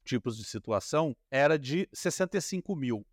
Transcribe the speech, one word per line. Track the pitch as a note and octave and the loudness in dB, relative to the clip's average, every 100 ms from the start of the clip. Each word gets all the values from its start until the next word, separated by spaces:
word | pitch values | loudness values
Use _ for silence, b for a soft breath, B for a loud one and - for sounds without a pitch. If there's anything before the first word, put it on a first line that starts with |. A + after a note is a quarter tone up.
tipos | - B2 B2 A2 | -2 -2 -2 -6
de | |
situação | G#2 A2 G#2 G#2 - D3+ D#3+ A#2+ _ | -8 -8 -2 -2 2 0 0 -2 _
era | C3+ C#3+ D#3 | 4 4 4
de | C3 D#3+ G3 | 2 -2 -2
sessenta | - F3+ - F#3+ G3 | -2 -4 0 0 0
e | |
cinco | - F#3 - F3+ | -2 -6 -4 -2
mil | C3 A2 - | -2 -2 -6